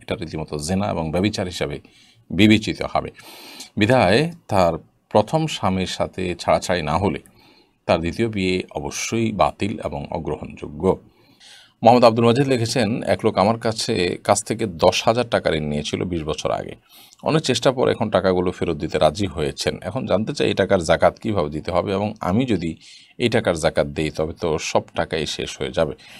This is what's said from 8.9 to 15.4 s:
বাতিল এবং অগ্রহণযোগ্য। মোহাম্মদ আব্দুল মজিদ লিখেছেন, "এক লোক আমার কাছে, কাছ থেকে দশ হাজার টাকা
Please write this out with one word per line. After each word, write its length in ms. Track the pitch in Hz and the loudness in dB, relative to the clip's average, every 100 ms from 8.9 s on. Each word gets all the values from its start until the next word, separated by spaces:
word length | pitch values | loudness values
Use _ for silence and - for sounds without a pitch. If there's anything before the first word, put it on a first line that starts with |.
| - - 117 113 | -8 -4 -2 -2
বাতিল 480 | 104 73 - 101 107 | 2 0 0 -4 -4
এবং 280 | 85 76 71 | -8 -8 -6
অগ্রহণযোগ্য। 840 | 82 78 73 - - 73 76 90 85 - _ _ _ - - _ _ | -6 -6 -8 -10 -14 -14 -2 0 0 -2 _ _ _ -20 -20 _ _
মোহাম্মদ 200 | 113 123 | 6 8
আব্দুল 220 | 117 113 117 | 6 6 4
মজিদ 220 | 120 135 | 4 2
লিখেছেন, 560 | 131 117 135 104 - | 0 0 0 0 -2
"এক 160 | - 98 110 | -2 0 0
লোক 120 | 98 | 2
আমার 220 | 98 113 | 2 2
কাছে, 580 | 117 110 - 107 90 - | -2 -4 -2 0 0 0
কাছ 200 | - 101 | 0 0
থেকে 220 | - 110 107 | 0 -4 -4
দশ 380 | 82 87 - | 2 4 4
হাজার 260 | - 120 120 | 2 0 2
টাকা 260 | 101 | 0